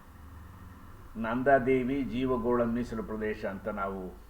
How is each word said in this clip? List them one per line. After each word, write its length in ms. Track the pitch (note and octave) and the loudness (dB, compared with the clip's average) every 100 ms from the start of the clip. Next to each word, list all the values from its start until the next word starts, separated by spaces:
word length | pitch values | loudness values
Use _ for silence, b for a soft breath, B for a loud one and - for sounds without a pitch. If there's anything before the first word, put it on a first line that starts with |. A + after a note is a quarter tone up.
| - - - - - - - - - - - A2 | -18 -18 -16 -16 -16 -16 -16 -16 -16 -16 -12 -4
ನಂದಾದೇವಿ 840 | A2 A#2+ C3 C#3 B2 C3 B2 C#3 | 0 2 6 6 8 4 4 0
ಜೀವಗೋಳ 600 | A#2+ A#2 C3 B2+ A2+ A#2+ | 0 0 2 2 4 4
ಮೀಸಲು 400 | A#2 A#2 A#2 A2+ | 4 2 -2 -4
ಪ್ರದೇಶ 420 | G2 G#2+ G#2+ G#2 G#2 | -4 -2 -2 -2 -4
ಅಂತ 220 | F#2+ G#2 | -6 -4
ನಾವು 460 | G#2 G2 F#2+ F#2 - - | -2 -2 -4 -6 -10 -16